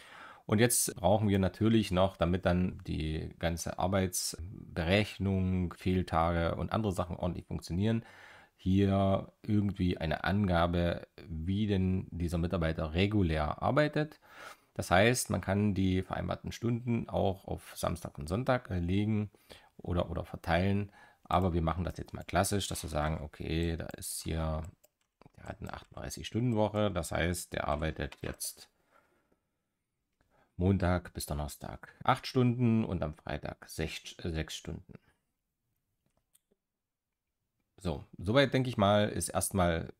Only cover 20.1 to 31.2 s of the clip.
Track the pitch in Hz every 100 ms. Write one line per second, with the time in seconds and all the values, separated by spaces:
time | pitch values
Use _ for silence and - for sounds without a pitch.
20.1 | 85 85 - - 85 95 101 98 - -
21.1 | _ _ 90 92 85 80 82 80 - -
22.1 | - - 85 98 101 - 95 82 78 76
23.1 | 80 73 - 71 80 85 82 - - -
24.1 | - 82 82 80 78 85 - _ _ _
25.1 | _ - - - - - - - - -
26.1 | - - 107 123 107 104 104 104 90 80
27.1 | 78 85 87 - - - 76 78 78 73
28.1 | - - - - - - _ _ _ _
29.1 | _ _ _ _ _ _ _ _ _ _
30.1 | _ _ _ _ - 90 98 87 90 -
31.1 | -